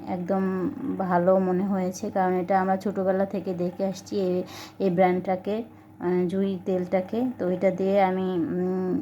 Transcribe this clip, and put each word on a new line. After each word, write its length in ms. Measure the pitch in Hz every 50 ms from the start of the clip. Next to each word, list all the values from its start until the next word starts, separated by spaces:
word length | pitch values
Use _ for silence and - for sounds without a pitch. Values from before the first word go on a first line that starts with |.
| - -
একদম 600 | - 165 180 170 196 190 190 190 185 185 180 - - - - 185 185 185
ভালো 400 | 190 180 185 175 175 185 190 190
মনে 280 | 190 185 180 180 196
হয়েছে, 440 | 196 202 190 185 185 185 - - 202
কারণ 240 | 202 202 185 185 185
এটা 260 | 185 180 180 196 190
আমরা 160 | 185 190 190
ছোটোবেলা 500 | 190 - 214 185 190 190 190 185 190 196
থেকে 280 | 196 - 196 175 190 180
দেখে 320 | 175 175 180 180 - 196
আসছি 340 | 190 185 190 - - 208 202
এই, 220 | 190 180 180 180 180 - - - - - - -
এই 120 | 196 190
ব্র্যান্ডটাকে। 720 | 175 175 190 180 180 185 180 - 185 185 - 202 208 220 233 - - - - - - -
আহ, 280 | - 175 180 180 180 175
জুঁই 300 | 185 190 196 196 196 180 180
তেলটাকে। 560 | - 190 185 180 175 - 185 185 185 - 226 247 254 240 -
তো 120 | 180 180
এটা 200 | 185 180 190 190
দিয়ে 320 | 180 180 190 190 196 202 190
আমি, 200 | 185 185 185 190
উম, 720 | 185 185 170 160 - 170 180 180 185 185 185 185 185 180 -